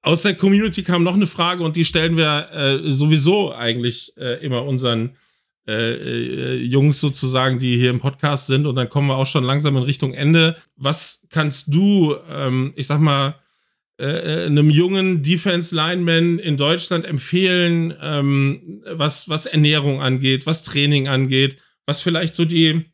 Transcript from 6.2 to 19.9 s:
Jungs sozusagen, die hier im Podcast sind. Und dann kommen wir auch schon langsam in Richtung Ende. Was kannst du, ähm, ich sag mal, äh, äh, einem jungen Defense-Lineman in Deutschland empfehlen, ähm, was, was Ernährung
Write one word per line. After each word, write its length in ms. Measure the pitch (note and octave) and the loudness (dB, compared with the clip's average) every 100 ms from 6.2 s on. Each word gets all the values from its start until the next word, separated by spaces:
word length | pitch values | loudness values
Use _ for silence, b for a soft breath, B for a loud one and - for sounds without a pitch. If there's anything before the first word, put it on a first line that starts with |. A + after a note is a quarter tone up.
| B2 C3+ B2+ C3 | -6 -6 -6 -4
Jungs 420 | B2 C3+ C#3+ C#3 | 0 4 4 2
sozusagen, 600 | D3 C3+ C3 B2+ C3 B2 | -2 -2 -2 0 0 0
die 180 | B2+ B2 | 0 2
hier 140 | B2 | 2
im 100 | B2 | 0
Podcast 460 | C#3 C3+ D3 C#3 - | -4 -4 -4 -4 -2
sind. 200 | C3+ D3 | 0 0
Und 100 | B2+ | -2
dann 120 | B2 | -2
kommen 200 | D3 C#3+ | 0 0
wir 100 | C3+ | 0
auch 80 | C3+ | 0
schon 180 | D3+ | 0
langsam 320 | B2+ C#3 D3 C#3 | 0 0 0 0
in 60 | |
Richtung 320 | B2+ C#3 C3+ | 0 -2 -4
Ende. 420 | B2+ D3 E3 D#3+ D#3+ B | -2 2 4 4 0 B
Was 520 | _ C3+ D#3+ - - _ | _ -4 -4 -6 -12 _
kannst 380 | D#3+ D3 C3+ - | -4 -2 -4 0
du, 480 | D3+ G3 G3+ D3+ C#3+ E3 | 2 4 4 2 0 -8
ähm, 420 | D3 C3+ C3 C3+ - | -6 -2 -2 -2 -6
ich 100 | C3+ | -2
sag 120 | D3 | 2
mal, 360 | D#3 C#3 C#3 D3+ _ _ _ _ _ _ | 2 2 -2 -6 _ _ _ _ _ _
äh, 60 | C3+ | -6
äh, 400 | E3 E3+ D#3+ E3+ | -4 -4 -4 0
einem 240 | D3 D3+ | 4 6
jungen 520 | D3+ F3+ G3 F#3+ F3 | 6 4 0 0 0
Defense-Lineman 1160 | C#3 F3+ G#3 F3 E3+ D#3+ D#3+ F3+ E3+ E3 E3+ E3+ | 0 0 0 -2 -4 -4 -2 -2 0 2 2 0
in 180 | F#3 C#3 | -2 0
Deutschland 480 | C#3+ F3+ - E3+ | 0 -2 -2 -4
empfehlen, 880 | - D3+ - F3 F#3 F3+ F3 E3+ E3 D#3 | -4 -6 -2 0 2 2 2 0 -2 -6
ähm, 800 | D3+ D3 C#3 C#3 C#3 C#3+ F3 G3+ - | -6 -2 0 2 0 -2 -10 -18 -12
was, 380 | E3+ D3 C#3+ - | -4 -2 -2 -6
was 180 | D#3+ G#3 | -6 -2
Ernährung 540 | D#3 D3+ D3+ C#3+ | 2 4 2 0